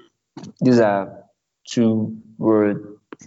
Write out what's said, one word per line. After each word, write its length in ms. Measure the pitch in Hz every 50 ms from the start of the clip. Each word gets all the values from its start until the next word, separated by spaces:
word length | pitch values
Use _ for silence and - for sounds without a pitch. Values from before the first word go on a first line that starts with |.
| _ _ _ _ _ _ _ - - - - _
these 200 | 135 127 123 120
are 440 | 113 104 101 98 95 98 - - - _ _ _ _ _ _ _ _
two 500 | - - 127 117 113 113 110 110 110 - - - - -
word, 600 | - 110 110 110 107 104 104 101 85 - - - _ _ _ - _ -